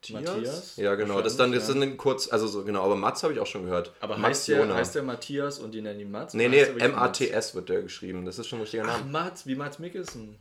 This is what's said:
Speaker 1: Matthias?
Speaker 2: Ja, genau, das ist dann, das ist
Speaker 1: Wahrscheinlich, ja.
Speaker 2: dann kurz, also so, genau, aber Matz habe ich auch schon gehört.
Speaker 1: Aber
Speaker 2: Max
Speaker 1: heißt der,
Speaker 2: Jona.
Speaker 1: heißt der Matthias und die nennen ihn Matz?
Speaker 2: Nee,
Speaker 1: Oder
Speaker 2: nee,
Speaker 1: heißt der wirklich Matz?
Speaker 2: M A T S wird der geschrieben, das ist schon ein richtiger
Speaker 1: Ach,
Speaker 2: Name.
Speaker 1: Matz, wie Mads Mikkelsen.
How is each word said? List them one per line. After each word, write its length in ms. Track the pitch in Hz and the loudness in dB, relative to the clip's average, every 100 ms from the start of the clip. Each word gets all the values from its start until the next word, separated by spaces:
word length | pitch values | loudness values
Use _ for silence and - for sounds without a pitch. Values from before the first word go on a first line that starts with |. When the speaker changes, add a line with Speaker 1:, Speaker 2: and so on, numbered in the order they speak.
| - | -12
Speaker 1:
Matthias? 640 | 107 160 180 117 156 185 - | -8 -4 -4 -4 -6 -10 -2
Speaker 2:
Ja, 180 | 101 | 0
genau, 260 | 101 104 101 | 2 2 2
das 120 | 104 | 2
ist 60 | 123 | 4
dann, 100 | 123 | 4
das 120 | 123 | 4
ist 40 | 110 | 2
Speaker 1:
Wahrscheinlich, 160 | 135 139 | 2 0
ja. 40 | |
Speaker 2:
dann 60 | 131 | 0
kurz, 300 | 139 127 - | 0 0 0
also 140 | 117 110 | 0 0
so, 180 | 101 | -4
genau, 180 | 98 101 | -2 2
aber 100 | 95 101 | 4 4
Matz 260 | 104 - | 2 0
habe 100 | 165 | -2
ich 60 | 131 | 0
auch 60 | 101 | -4
schon 180 | 104 | -4
gehört. 280 | 90 87 85 - | -2 -2 -2 -8
Speaker 1:
Aber 160 | - 104 | -6 0
Speaker 2:
Max 220 | 101 - | 2 2
Speaker 1:
heißt 100 | - | 2
der, 100 | 107 | 4
Speaker 2:
Jona. 140 | 110 95 | 4 2
Speaker 1:
heißt 180 | 92 | 0
der 80 | 151 | -2
Matthias 560 | 135 120 - 139 143 139 | -4 -6 -6 -4 -4 -6
und 140 | 110 | -10
die 80 | 110 | -8
nennen 160 | 107 104 | -8 -10
ihn 100 | 104 | -10
Matz? 220 | 101 - | -10 -6
Speaker 2:
Nee, 100 | 110 120 | 2 6
Speaker 1:
Oder 40 | |
Speaker 2:
nee, 80 | 135 | 8
Speaker 1:
heißt 80 | 135 | 8
der 60 | 123 | 6
wirklich 160 | 120 | 2
Matz? 60 | 120 | 4
Speaker 2:
M 20 | |
A 60 | 120 | 2
T 200 | - 127 | 2 0
S 240 | 107 - | 0 -2
wird 140 | 92 87 | -6 -2
der 140 | 92 | -2
geschrieben, 420 | 95 - 95 92 | -2 -10 -8 -8
das 140 | 90 92 | -8 -8
ist 80 | - | -8
schon 140 | 120 | -8
ein 20 | |
richtiger 220 | 107 113 110 | -6 -4 -2
Speaker 1:
Ach, 120 | 117 | -2
Speaker 2:
Name. 100 | 135 | -2
Speaker 1:
Matz, 340 | 147 180 180 135 | -4 -6 -8 -6
wie 80 | 131 | -6
Mads 220 | 143 143 | -6 -8
Mikkelsen. 560 | 170 185 180 120 107 107 | -12 -10 -10 -12 -16 -18